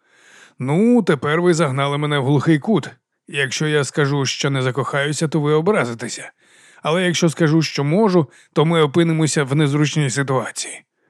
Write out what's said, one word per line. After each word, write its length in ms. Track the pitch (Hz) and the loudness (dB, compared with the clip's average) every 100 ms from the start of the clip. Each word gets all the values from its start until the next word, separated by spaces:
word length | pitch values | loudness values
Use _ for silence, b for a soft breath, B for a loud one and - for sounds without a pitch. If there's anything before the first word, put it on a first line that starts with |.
| b b b b b b | b b b b b b
«Ну, 440 | 127 156 226 240 | -2 2 4 4
тепер 380 | 180 147 147 160 | 2 0 0 0
ви 120 | 175 | 2
загнали 440 | 160 156 131 143 147 | 2 0 0 -2 -2
мене 220 | 147 147 | -2 0
в 60 | 131 | 2
глухий 340 | 147 147 156 | 2 4 2
кут. 300 | 165 196 - - _ _ - | 2 0 -2 -14 _ _ -12
Якщо 400 | 143 135 - 156 | -6 -4 -2 -2
я 160 | 151 | 0
скажу, 420 | 135 - 143 143 131 | -2 0 0 0 -2
що 240 | - 147 | -2 -2
не 120 | 139 | 0
закохаюся, 640 | 127 123 127 143 143 151 160 | -2 -2 -4 -2 -4 -2 -2
то 140 | 160 | 0
ви 120 | 147 | 2
образитеся. 800 | 156 165 208 120 117 117 - - _ b b b b | 2 2 0 -2 -4 -10 -12 -16 _ b b b b
Але 200 | 151 170 | -4 0
якщо 260 | 180 165 170 | 0 2 0
скажу, 320 | - 165 160 | 2 2 2
що 220 | 151 - | 0 -2
можу, 460 | 143 175 220 180 139 b b | -2 2 2 2 0 b b
то 120 | - 156 | -2 2
ми 160 | 165 | 2
опинимося 640 | 151 170 170 160 156 - | 2 2 2 2 0 0
в 120 | 131 143 | 0 2
незручній 540 | 147 147 147 156 139 | 2 2 0 0 -2
ситуації». 760 | 135 135 131 107 - - - _ _ _ | -2 -2 -2 -4 -10 -12 -14 _ _ _